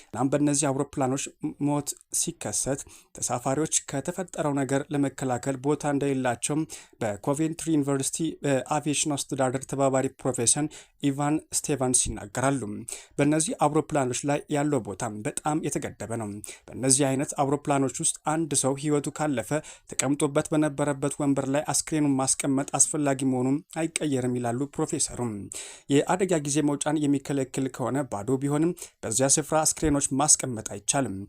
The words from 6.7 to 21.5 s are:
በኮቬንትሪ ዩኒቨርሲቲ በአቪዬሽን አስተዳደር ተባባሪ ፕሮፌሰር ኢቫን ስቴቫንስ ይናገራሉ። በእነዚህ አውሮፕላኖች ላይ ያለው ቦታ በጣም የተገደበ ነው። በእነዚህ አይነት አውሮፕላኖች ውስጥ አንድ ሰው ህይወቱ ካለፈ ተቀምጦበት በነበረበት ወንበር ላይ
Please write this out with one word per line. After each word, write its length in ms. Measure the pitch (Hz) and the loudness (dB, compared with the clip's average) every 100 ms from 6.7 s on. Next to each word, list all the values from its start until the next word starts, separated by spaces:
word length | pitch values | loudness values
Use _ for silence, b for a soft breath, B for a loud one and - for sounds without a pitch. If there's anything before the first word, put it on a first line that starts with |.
| B B - | B B -6
በኮቬንትሪ 680 | 113 101 - 143 160 160 - | -4 -2 -2 0 0 -2 0
ዩኒቨርሲቲ 500 | 156 139 139 135 - 160 - | 2 2 0 0 -2 -4 -2
በአቪዬሽን 720 | 143 131 - 151 151 139 160 | 2 2 2 -2 0 0 0
አስተዳደር 500 | 139 - 135 131 131 | 0 -2 0 0 0
ተባባሪ 420 | - 139 139 131 131 | -4 2 2 4 0
ፕሮፌሰር 520 | - 139 127 156 - 151 B B _ | -2 -2 0 2 2 0 B B _
ኢቫን 320 | 143 139 147 156 - | -2 0 0 0 -2
ስቴቫንስ 460 | - - 139 127 123 | -6 -2 0 2 2
ይናገራሉ። 600 | - 107 98 - 131 139 104 104 113 B B | 0 -4 -8 0 0 0 -2 -8 -10 B B
በእነዚህ 380 | - 143 156 156 131 | 0 2 4 0 2
አውሮፕላኖች 600 | 151 156 147 151 127 123 | 2 2 0 0 0 -2
ላይ 160 | 143 147 - | -2 -2 0
ያለው 300 | 147 147 143 | 0 2 0
ቦታ 140 | 101 95 120 104 | -2 -6 -6 -2
በጣም 400 | 117 - 156 151 | -2 -2 -2 -2
የተገደበ 500 | 156 160 117 - 104 | -2 -4 -6 -8 -8
ነው። 140 | 117 107 104 - B | -6 -6 -8 -12 B
በእነዚህ 400 | - - 127 131 139 | -14 -4 2 4 4
አይነት 240 | 135 147 - | 2 -2 0
አውሮፕላኖች 600 | 139 139 - 139 135 - | 0 0 0 2 2 0
ውስጥ 180 | 165 - - | -4 -2 -4
አንድ 240 | 156 160 | -2 0
ሰው 180 | 143 135 | 0 2
ህይወቱ 340 | 139 151 147 147 | 0 0 0 0
ካለፈ 360 | - 151 127 110 147 B B _ | -2 -2 0 0 -4 B B _
ተቀምጦበት 600 | - 131 143 151 143 - | -2 0 2 2 2 2
በነበረበት 680 | 156 151 139 143 139 143 - | 2 2 2 0 0 -2 0
ወንበር 300 | 143 139 | 2 2
ላይ 140 | 131 | 2